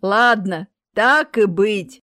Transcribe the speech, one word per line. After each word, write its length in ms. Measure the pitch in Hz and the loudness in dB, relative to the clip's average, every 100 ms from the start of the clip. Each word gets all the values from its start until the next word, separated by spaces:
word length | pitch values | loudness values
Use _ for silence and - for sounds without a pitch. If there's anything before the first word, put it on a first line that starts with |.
Ладно, 640 | 190 208 240 226 190 170 190 _ _ | -2 0 2 2 -2 -8 -10 _ _
так 440 | - 226 294 302 - | -2 0 2 0 0
и 80 | 208 | 0
быть 560 | 170 208 208 175 - _ | 2 0 -2 -8 -18 _